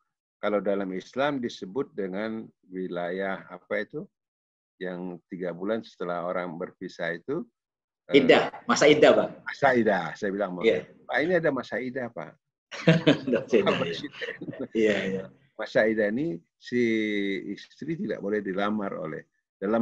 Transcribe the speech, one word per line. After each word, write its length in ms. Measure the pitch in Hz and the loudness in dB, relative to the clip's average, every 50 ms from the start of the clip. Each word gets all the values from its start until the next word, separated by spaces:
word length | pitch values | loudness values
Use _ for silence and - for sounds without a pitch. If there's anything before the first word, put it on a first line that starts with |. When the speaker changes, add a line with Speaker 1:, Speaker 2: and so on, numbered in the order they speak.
| _ _ _ _ _ _ _ _ | _ _ _ _ _ _ _ _
Speaker 1:
kalau 240 | - 104 104 101 | -4 0 0 0
dalam 300 | 95 104 101 98 98 92 92 | 0 0 -2 -2 -2 -4 -6
Islam 480 | 92 - - - 123 135 147 143 135 | -8 -10 -8 -4 -2 -2 -2 -2 -2
disebut 480 | 120 113 - - 107 92 98 131 139 - _ | -4 -6 -8 -8 -12 -8 -6 -6 -6 -6 _
dengan 500 | 104 98 92 92 98 107 113 110 110 107 - _ _ _ 95 | -6 -6 -6 -4 -6 -6 -6 -6 -8 -10 -14 _ _ _ _
wilayah 760 | 92 92 92 85 85 87 87 87 92 95 98 95 95 85 85 - | -8 -8 -6 -6 -6 -6 -6 -4 -4 -4 -4 -4 -6 -6 -10 -14
apa 320 | 92 92 - _ 104 104 | -18 -18 -8 _ -4 -4
itu? 240 | 104 - - 151 202 - _ _ _ _ _ _ _ _ _ _ _ _ _ _ | -4 -6 -8 -12 -12 -12 _ _ _ _ _ _ _ _ _ _ _ _ _ _
Yang 460 | 92 90 90 87 90 92 87 82 - | -8 -8 -6 -6 -8 -8 -10 -12 -14
tiga 300 | _ 98 85 90 87 85 | _ -10 -8 -6 -6 -6
bulan 260 | 85 95 101 113 113 | -6 -4 -4 -4 -4
setelah 400 | 107 - - _ 95 87 87 87 | -6 -10 -12 _ -6 -6 -4 -4
orang 320 | 85 90 92 92 90 90 78 | -4 -4 -4 -4 -4 -6 -6
berpisah 640 | 85 90 82 - _ 95 87 - - 87 85 85 82 | -8 -10 -10 -10 _ -12 -12 -8 -6 -6 -4 -4 -6
itu, 240 | - - 143 170 233 - _ _ _ _ _ _ _ _ _ _ _ - - | -6 -6 -6 -6 -6 -10 _ _ _ _ _ _ _ _ _ _ _ 6 6
eh, 80 | 143 | 6
Speaker 2:
Iddah, 300 | 131 - 143 120 - - - - - - | 8 8 6 6 6 2 -4 -8 -2 -2
masa 160 | 117 - 151 | 2 4 6
iddah, 260 | 151 147 151 151 135 117 | 6 8 10 8 8 8
Bang. 160 | 107 95 - - - | 6 4 0 -6 -12
Speaker 1:
Masa 260 | - - - - 139 135 127 | -14 -14 -4 0 2 4 4
iddah, 400 | 120 110 104 98 90 85 78 - | 4 4 4 2 2 0 -4 -6
saya 160 | - 107 101 | -4 -4 -4
bilang, 240 | 95 101 101 92 90 87 | -2 -2 -2 -2 -2 2
Speaker 2:
Iya. 240 | 85 113 113 - - - - - | 2 2 2 2 -2 -8 -16 -20
Speaker 1:
"Pak, 160 | - - 127 127 | -10 -4 -2 0
ini 160 | 147 175 185 | 2 2 2
ada 160 | 170 160 156 | 2 2 2
masa 320 | 139 123 117 - 117 107 | 0 0 -4 -6 -6 -6
iddah, 320 | 127 127 123 135 123 117 - | -6 -6 -6 -6 -8 -6 -8
Pak." 180 | 85 76 - - _ _ _ _ _ _ _ | -10 -12 -12 -14 _ _ _ _ _ _ _
Speaker 2:
<laughs> 140 | - - - | -14 0 4
Masa 300 | 170 160 165 - 156 143 - | 4 4 6 6 4 2 2
iddah, 240 | - 131 120 110 | 2 0 0 0
Speaker 1:
Pak 160 | - - - 107 | 2 2 2 4
Speaker 2:
iya. 160 | 98 107 - | 4 4 2
Speaker 1:
Presiden. 560 | - - - - - - 147 - - 127 117 - - - - - - 131 - - | 0 -2 -4 -6 -8 -8 -12 -10 -10 -10 -10 -10 -10 -12 -12 -10 -10 -12 -4 0
Speaker 2:
Iya, 200 | 113 110 107 101 95 95 95 | 2 2 2 2 0 -2 -4
iya. 140 | 95 95 95 - - _ _ _ _ - | -4 -6 -8 -10 -16 _ _ _ _ -12
Speaker 1:
Masa 220 | 107 - - 131 110 110 | -12 -2 2 2 4 4
iddah 180 | 110 107 104 101 107 | 4 2 0 0 0
ini 140 | 127 151 170 170 165 - _ _ _ | -2 -2 -4 -4 -6 -10 _ _ _
si 200 | - - 123 123 120 113 113 110 107 107 104 101 101 98 98 90 90 - | -12 -4 0 0 2 2 2 0 0 0 -2 -2 -2 -2 -4 -4 -6 -8
istri 480 | 101 - - - - _ 127 147 165 156 | -10 -10 -12 -18 -16 _ -8 -8 -6 -6
tidak 240 | 170 107 95 - | -4 -4 -4 -4
boleh 220 | - 101 104 104 98 | -4 -2 -2 -2 -2
dilamar 480 | 98 92 95 101 104 107 107 101 98 95 | -2 -2 -2 0 0 -2 -2 -4 -6 -6
oleh, 320 | 85 82 80 76 80 80 _ _ _ _ _ _ _ | -6 -8 -8 -8 -10 -12 _ _ _ _ _ _ _
dalam 240 | 95 101 113 117 | -2 0 0 0